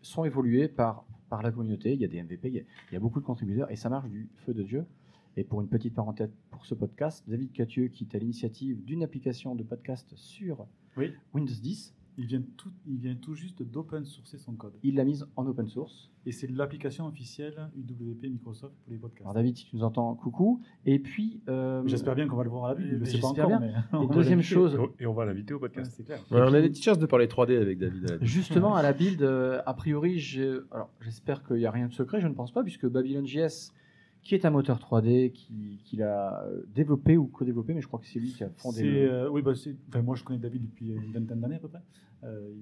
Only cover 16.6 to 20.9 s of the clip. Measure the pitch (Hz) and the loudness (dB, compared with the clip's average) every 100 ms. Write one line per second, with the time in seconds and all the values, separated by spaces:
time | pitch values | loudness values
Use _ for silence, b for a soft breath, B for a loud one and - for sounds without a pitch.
16.6 | 139 147 143 135 160 151 117 - 147 151 | -4 -6 -8 -6 -8 -10 -14 -12 -12 -12
17.6 | 156 139 120 120 117 117 135 123 117 110 | -14 -12 -12 -10 -10 -8 -8 -10 -10 -14
18.6 | 139 - - 113 113 - 98 107 120 120 | -16 -20 -16 -14 -14 -14 -4 2 2 0
19.6 | - 113 113 117 117 117 127 117 202 240 | -6 -2 0 2 -2 -2 -4 2 4 4
20.6 | B B 139 | B B 2